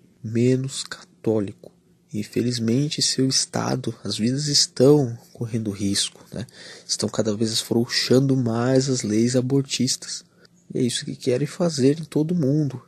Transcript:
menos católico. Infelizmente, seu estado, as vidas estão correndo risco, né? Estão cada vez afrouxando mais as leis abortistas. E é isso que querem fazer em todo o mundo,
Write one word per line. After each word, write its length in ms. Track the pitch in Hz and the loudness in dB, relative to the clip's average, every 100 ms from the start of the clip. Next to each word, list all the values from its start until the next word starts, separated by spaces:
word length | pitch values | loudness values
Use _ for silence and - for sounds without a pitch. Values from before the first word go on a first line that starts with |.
| - _ | -20 _
menos 600 | 113 113 123 131 135 - | -6 0 2 2 -2 -8
católico. 880 | - - - _ - 107 98 - - _ _ _ _ | -12 -14 -18 _ -2 0 -2 -8 -18 _ _ _ _
Infelizmente, 920 | 107 107 - 117 120 113 120 147 - | -8 -6 -4 -2 -2 0 0 0 -2
seu 260 | - - 131 | -2 0 0
estado, 680 | 131 - 117 117 131 127 117 | 0 -2 -2 -2 -2 -4 -8
as 140 | 98 104 | -8 -2
vidas 300 | 110 135 151 | -2 -2 -2
estão 680 | 143 - - 127 147 127 117 - | 0 0 4 6 6 4 -4 -12
correndo 360 | - 117 113 107 | -12 -6 -4 -4
risco, 540 | 98 101 98 - - - | -2 -2 0 -2 -6 -14
né? 140 | - - - - - - | -12 -12 -14 -20 -16 -8
Estão 240 | - 107 | -4 -2
cada 260 | - 110 104 | -2 -2 0
vez 160 | 110 | 0
afrouxando 840 | 113 - 117 120 - - 127 135 | -2 0 0 0 0 4 4 4
mais 540 | 131 120 113 123 135 135 | 2 0 0 2 4 2
as 140 | 127 | 0
leis 340 | 104 107 120 127 | 0 2 2 2
abortistas. 880 | 123 139 135 - 131 - - - - _ - _ - | 2 0 0 -2 -2 -2 -8 -14 -14 _ -20 _ -8
E 40 | - | -2
é 40 | |
isso 220 | 127 - | -2 -2
que 100 | 139 | -6
querem 320 | 135 - 123 147 | -6 -2 0 -2
fazer 540 | - 175 147 127 151 | -2 -2 4 4 4
em 40 | |
todo 260 | 160 147 156 | 0 -2 0
o 40 | |
mundo, 480 | 180 131 147 147 123 | 2 2 2 0 -4